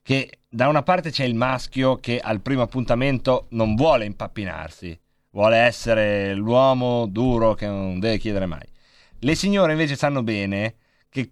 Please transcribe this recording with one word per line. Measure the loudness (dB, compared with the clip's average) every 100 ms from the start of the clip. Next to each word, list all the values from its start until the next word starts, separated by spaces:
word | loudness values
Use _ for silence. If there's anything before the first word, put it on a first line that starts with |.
che | 0 -2 -2 -14 _
da | 0 2
una | 2
parte | 2 0 0
c'è | -4
il | -2
maschio | 0 0 -2 -6 0 0
che | 0 -2 -4
al | -4 -6
primo | -2 -2
appuntamento | 0 -2 -2 0 0 0 2 0 0
non | -2 0
vuole | 2 4 4
impappinarsi, | 0 -8 -10 -8 -8 -8 -14 -14 -14 -14 _ _ _
vuole | 0 4
essere | 6 4 2 0 0 2 0 -2
l'uomo | -4 2 4 4 2 0 0 -2
duro | 0 0 2 2
che | 0 -4
non | -6 -4 -2
deve | -2 -2
chiedere | -2 -2 -4
mai. | -8 -14 -20 _ _ _ -4
Le | -2
signore | 0 0 2 2
invece | 2 -2
sanno | 0 -2 -2
bene | -2 -2 -2 -2 -4 _ _ _ _
che | -8 -8